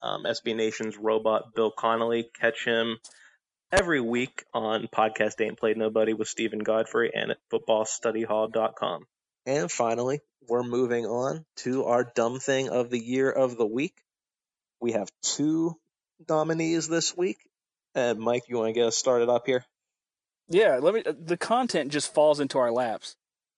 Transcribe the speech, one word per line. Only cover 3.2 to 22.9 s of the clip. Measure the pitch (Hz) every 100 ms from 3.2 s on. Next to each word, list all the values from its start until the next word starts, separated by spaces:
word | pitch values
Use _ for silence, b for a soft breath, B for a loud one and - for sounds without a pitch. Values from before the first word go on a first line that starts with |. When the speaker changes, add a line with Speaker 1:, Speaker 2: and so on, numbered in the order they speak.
| B B _ _ _
Speaker 1:
every | 185 175 147
week | 117 120 123 - -
on | 117 110 110 113
Podcast | - 110 - 107 -
Ain't | 110 -
Played | 110 110
Nobody | 110 110 110
with | 110 110
Stephen | - 113 107
Godfrey | 107 110 113 113 113
and | 110 110
at | 113 _
football | 113 - 110 110
study | - 117 110
hall | 113 107 110
dot | 113 110 -
com. | 104 80 - _ _ _ 127
And | 143 170
finally, | - 113 117 127 147 - _ -
we're | 120
moving | 120 120 123 120 107
on | 120 135 160 156 -
to | 123 131 -
our | 120
dumb | 123 - 117 127
thing | 135 135 131
of | 123 120
the | 123
year | 117 131 135
of | - 131 117
the | 110
week. | 120 151 - _ _ _ _ _ _ _ _
We | 120
have | 110 95 -
two | - - 151 160 170 165 _ _ _ _ 165
nominees | 156 156 160 165 165 151
this | 165 - -
week. | 185 - _ _ _ _ _ -
And | 120 107
Mike, | 113 120 -
you | 120
wanna | 110
get | 113 117
us | -
started | 131 120 117
up | 120 135
here? | 127 - _ _ _ _ _ _ _ _
Speaker 2:
Yeah, | 175 214 127
let | 156
me. | 220
Uh, | 170 156
the | 165 175
content | - 240 247 175 139
just | 147 -
falls | - 151 147
into | 135 135
our | 120
laps, | 117 120